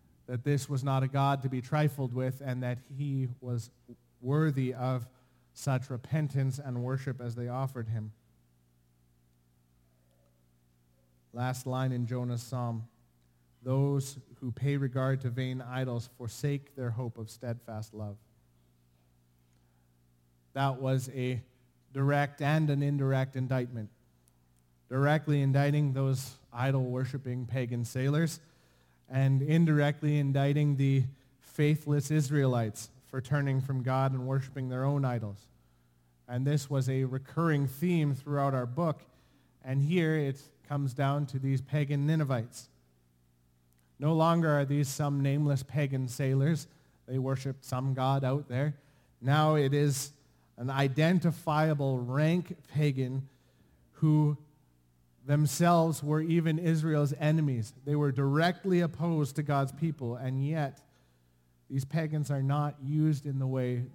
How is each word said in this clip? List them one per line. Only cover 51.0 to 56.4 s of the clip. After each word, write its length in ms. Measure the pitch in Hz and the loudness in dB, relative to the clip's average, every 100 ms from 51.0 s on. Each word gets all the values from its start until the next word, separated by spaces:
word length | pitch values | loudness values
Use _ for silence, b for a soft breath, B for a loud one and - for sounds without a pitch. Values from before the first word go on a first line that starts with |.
| 160 180 170 - - 151 156 151 135 131 | 4 4 2 -2 0 2 2 2 0 -2
rank 580 | 120 131 156 175 170 180 - | -2 0 2 2 -2 -12 -6
pagan 600 | 143 147 131 127 131 135 b b b b b b | 0 0 0 -2 -4 -8 b b b b b b
who 440 | - 156 151 151 147 - _ _ _ _ _ _ _ 127 | 0 4 6 4 0 -8 _ _ _ _ _ _ _ 0
themselves 760 | 147 151 - 170 170 165 156 | 4 4 4 6 6 4 0
were 180 | 147 151 | 0 0
even 380 | 160 170 | 2 2